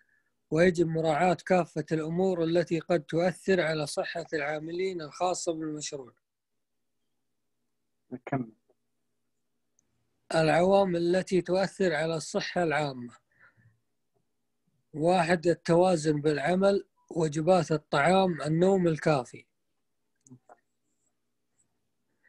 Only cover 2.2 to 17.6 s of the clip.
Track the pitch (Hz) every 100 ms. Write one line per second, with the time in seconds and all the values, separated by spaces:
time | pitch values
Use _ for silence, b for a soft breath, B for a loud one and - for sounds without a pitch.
2.2 | 190 180 165 170 160 165 - 175 151 160
3.2 | 180 - - 190 156 160 147 - 180 170
4.2 | 160 160 143 156 156 175 190 180 151 -
5.2 | 180 170 - 160 156 151 - 147 123 -
6.2 | _ _ _ _ _ _ _ _ _ _
7.2 | _ _ _ _ _ _ _ _ _ 127
8.2 | - 139 117 - _ _ _ _ _ _
9.2 | _ _ _ _ _ _ _ _ _ _
10.2 | - 160 160 151 185 196 196 175 175 185
11.2 | 175 185 165 180 185 - 190 147 160 165
12.2 | 151 202 - - 170 147 147 127 120 -
13.2 | _ b b b b b _ _ _ _
14.2 | _ _ _ _ _ _ _ 156 160 185
15.2 | 165 175 170 160 - 170 185 175 156 151
16.2 | 147 147 139 185 196 202 - _ - -
17.2 | 160 147 160 185